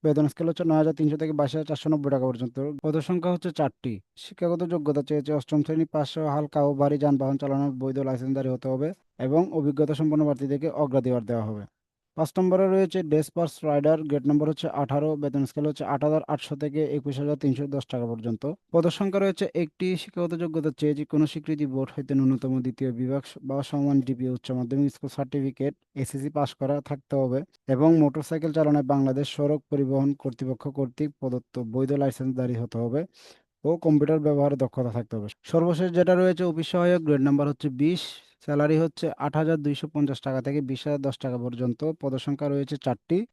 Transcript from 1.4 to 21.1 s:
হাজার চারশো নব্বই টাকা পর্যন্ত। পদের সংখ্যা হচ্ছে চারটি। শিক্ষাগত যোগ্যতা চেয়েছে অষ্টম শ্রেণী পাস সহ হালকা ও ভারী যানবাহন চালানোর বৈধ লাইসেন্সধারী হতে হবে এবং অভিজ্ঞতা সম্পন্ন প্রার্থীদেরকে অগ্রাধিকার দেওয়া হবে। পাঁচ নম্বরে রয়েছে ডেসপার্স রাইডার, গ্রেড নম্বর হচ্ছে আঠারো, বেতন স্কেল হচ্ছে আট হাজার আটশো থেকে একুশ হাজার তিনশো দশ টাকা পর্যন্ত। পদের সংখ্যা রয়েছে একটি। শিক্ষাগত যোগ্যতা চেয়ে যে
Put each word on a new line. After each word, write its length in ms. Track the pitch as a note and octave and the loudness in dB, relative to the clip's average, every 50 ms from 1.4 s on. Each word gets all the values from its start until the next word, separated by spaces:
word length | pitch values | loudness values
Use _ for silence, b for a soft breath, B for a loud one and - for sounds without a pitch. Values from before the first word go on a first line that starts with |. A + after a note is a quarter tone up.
| D3 C3+ C3 | 0 0 0
হাজার 140 | D#3+ D#3 D3 | -4 -4 -4
চারশো 180 | D#3 C3+ - D3+ | -6 -4 0 0
নব্বই 180 | D#3 D3+ C#3+ C#3 C#3 | 0 0 2 0 0
টাকা 120 | C3 B2+ C3 | 2 0 0
পর্যন্ত। 260 | B2 A2+ B2+ A#2+ B2 C3+ C3+ D3 D3 C#3 - | -2 -2 -6 -8 -6 -6 -6 -6 -6 -4 -4
পদের 200 | D#3 D3+ D#3+ D3 - | -2 -2 -2 -2 0
সংখ্যা 220 | F#3 F3 D#3+ F3+ F3+ | -2 -2 0 -2 -2
হচ্ছে 160 | E3+ - F3+ D#3 - | -2 -4 -6 -2 0
চারটি। 340 | D3+ C3+ - _ - B2+ A2 G2 - _ _ - - | -2 -2 -2 _ -8 -8 -8 -8 -10 _ _ -20 -20
শিক্ষাগত 380 | - G3 - F3+ E3+ F3 E3 F3+ E3+ | -20 -8 -4 -2 -2 0 0 -2 -2
যোগ্যতা 300 | F3 E3+ D3 D3 C#3+ C#3+ D3 - | -2 -2 0 0 0 -2 -2 0
চেয়েছে 220 | D#3 D3 C3+ D3 D3+ D3 | -2 -2 -2 0 -2 -2
অষ্টম 220 | B2+ - D3+ D3+ C#3+ | -2 0 0 0 0
শ্রেণী 220 | - D#3+ D#3+ E3 D3+ - | 2 0 0 0 0 0
পাস 120 | D#3 C#3+ C3+ | -2 -2 -2
সহ 120 | - D#3+ D#3 D3+ C#3 | -4 -4 -2 -2 0
হালকা 260 | D3 D3+ D3 - D3+ C#3+ C#3+ | -2 -2 -2 0 2 2 2
ও 20 | D3 C3+ | 2 2
ভারী 160 | C#3 C#3+ D3 C#3+ C#3+ | 2 2 2 2 2
যানবাহন 320 | D3 C#3+ C3 C3+ C3+ C#3 C3+ | 2 2 2 2 0 -2 -2
চালানোর 300 | C#3+ C#3 C3+ C3+ C#3+ C#3+ C3 B2+ | -2 -2 -2 0 0 -2 -2 -4
বৈধ 180 | C3 C3+ C3 C3+ C3+ C3 | -6 -4 -4 -2 -2 -2
লাইসেন্সধারী 420 | C3 B2 B2+ C3 C3+ C3+ C3 C3 B2+ | -4 -4 -4 -4 -2 -2 -2 -2 -4
হতে 120 | B2 - C3 | -4 -4 -4
হবে 160 | C3 B2+ C#3+ D#3+ F#3+ _ _ _ _ _ A#2+ | -2 -2 -2 -4 -6 _ _ _ _ _ -2
এবং 160 | C3 C#3+ D#3+ F3+ F#3+ - D#3+ | 2 2 2 2 2 0 0
অভিজ্ঞতা 360 | C#3+ D3 C#3 C3+ D#3 C#3+ D3+ B2+ | 0 0 2 2 2 0 2 0
সম্পন্ন 220 | D#3 D#3 D3+ D3+ D3+ | 2 2 4 2 2
প্রার্থীদেরকে 420 | D3 C#3+ B2 C3+ C3+ C#3+ C#3 C#3+ D#3+ - - | 2 2 0 -2 -4 -2 -2 -2 -4 -2 -2
অগ্রাধিকার 400 | D3 C#3 B2+ C3+ A#2+ B2+ B2 B2 A2+ G#2 | -2 2 2 0 2 2 0 0 0 -2
দেওয়া 160 | A#2+ A2+ A2 G#2+ | -2 -2 -2 -4
হবে। 160 | A2 G#2 G2+ - _ _ _ _ _ _ _ _ _ | -6 -8 -10 -14 _ _ _ _ _ _ _ _ _
পাঁচ 140 | - D#3+ D3 - - | -4 -4 -2 0 0
নম্বরে 280 | F#3 F#3 F3+ F#3 F#3+ F#3+ F#3+ | 2 2 4 4 4 4 4
রয়েছে 240 | F#3+ F#3+ F3 - F#3 F3+ D3+ | 2 2 2 0 -4 0 2
ডেসপার্স 420 | D3 D3+ D#3 - _ F3 E3+ D#3 - - - D3+ | 2 2 2 0 _ -2 -2 -2 -4 -6 -2 0
রাইডার, 300 | D3 C#3+ C#3+ D3+ D#3+ D#3 D#3 D3+ | 0 2 4 4 2 2 2 -2
গ্রেড 160 | C#3+ C#3+ B2 C#3+ | -2 0 2 4
নম্বর 160 | D3 D3 D3+ D3+ | 4 4 2 2
হচ্ছে 180 | D#3 - - E3 - - | -2 -2 -4 -4 -2 -2
আঠারো, 280 | C#3+ B2 C3+ C#3+ D3 D#3 D#3 D3 | -2 0 0 0 0 0 -2 -2
বেতন 220 | D3 C#3+ B2 C#3+ C#3 B2+ | -4 -2 0 -2 -2 -2
স্কেল 160 | - D3+ D3 D3+ | -2 -2 -2 -2
হচ্ছে 140 | C#3+ - D3 F#2+ C#3 | -2 -4 -4 -4 -2
আট 60 | C3+ C#3 | 0 2
হাজার 160 | D3+ D#3 D#3 - - | 2 2 0 0 -2
আটশো 220 | D3+ C#3+ - - D#3 C#3 | -6 -6 -4 -8 -8 -6
থেকে 180 | D3 D3 C#3 D3+ D#3 C#3+ C#3+ | -6 -4 -2 -2 -2 0 -2
একুশ 180 | D3 C3 C#3+ C3+ C3 | -4 -4 -4 -4 -2
হাজার 160 | C#3+ D3 D3 C#3 | -2 -2 -2 0
তিনশো 220 | - C#3+ C3 B2 C#3+ C#3 C#3 | 0 0 0 0 -2 -4 -4
দশ 80 | C#3 B2 _ | -6 -6 _
টাকা 140 | - B2 A#2+ A#2 | -6 -4 -4 -4
পর্যন্ত। 320 | A#2 A2+ A2 A#2+ A2+ G#2 - C#3+ E3+ _ _ _ | -6 -6 -4 -4 -4 -4 -4 -8 -8 _ _ _
পদের 220 | - E3+ D#3+ F3 - - | 0 2 2 2 0 0
সংখ্যা 220 | G3 G3 F#3 G3 | -4 -2 0 0
রয়েছে 220 | G3 G3 F#3 - G3 - - E3+ | 0 0 0 -2 -4 -4 -2 -4
একটি। 240 | F3 D3+ _ _ F#3 F#3 F#3 E3 | -4 -4 _ _ -4 -2 -2 -4
শিক্ষাগত 300 | - - _ F3 F3 E3+ F3 E3 | -6 -8 _ -4 -4 -4 -2 -4
যোগ্যতা 280 | F3 E3 D#3 E3 D3 D#3 C#3 - | -4 -2 -2 -2 -2 -2 -2 0
চেয়ে 140 | D3+ D3 D3+ C#3+ | 0 0 0 0
যে 60 | D3+ - | -4 -2